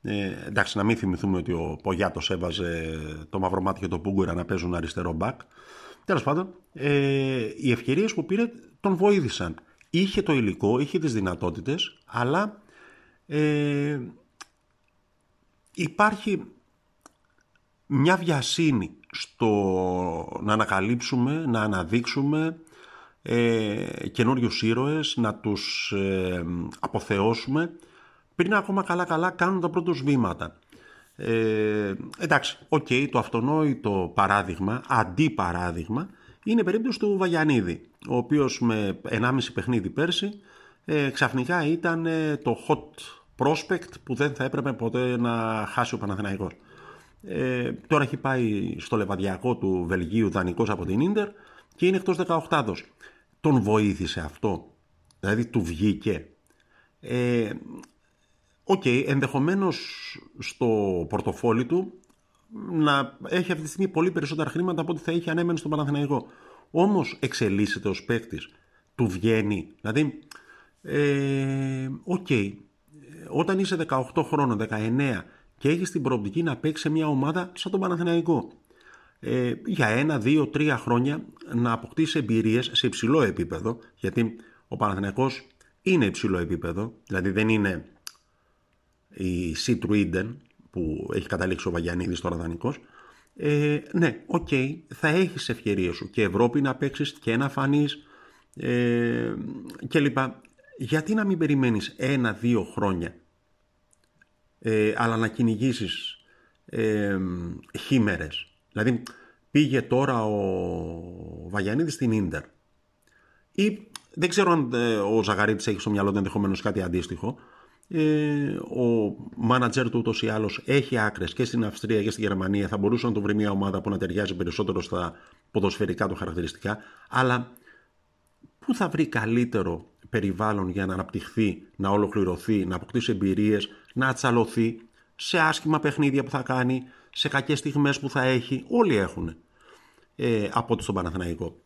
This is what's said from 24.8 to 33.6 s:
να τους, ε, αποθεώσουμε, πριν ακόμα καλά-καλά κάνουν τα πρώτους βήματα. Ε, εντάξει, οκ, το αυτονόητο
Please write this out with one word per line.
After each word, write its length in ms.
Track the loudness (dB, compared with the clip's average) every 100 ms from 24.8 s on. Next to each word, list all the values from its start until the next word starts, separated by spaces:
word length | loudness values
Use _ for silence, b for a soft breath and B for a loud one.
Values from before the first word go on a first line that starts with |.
| 0 0 -2 0
να 180 | 0 0
τους, 560 | -4 -2 -4 -6 -4 -2
ε, 480 | 0 0 0 -2 -4 -4 -6 -6
αποθεώσουμε, 920 | -4 -4 0 2 2 2 0 -2 -2 -6 B B B B B 2
πριν 180 | 4
ακόμα 300 | 4 2 -2
καλά-καλά 460 | 0 0 0 2 0
κάνουν 300 | 2 2 2
τα 100 | 0
πρώτους 320 | 0 0 0
βήματα. 560 | 2 4 2 0 -8 -10 B B B B B -10
Ε, 760 | -2 2 2 2 2 0 -2 -4 -8 -8
εντάξει, 400 | 2 2 0 -10 0
οκ, 180 | 0 2 2 2
το 80 | 0
αυτονόητο 920 | 0 -2 0 2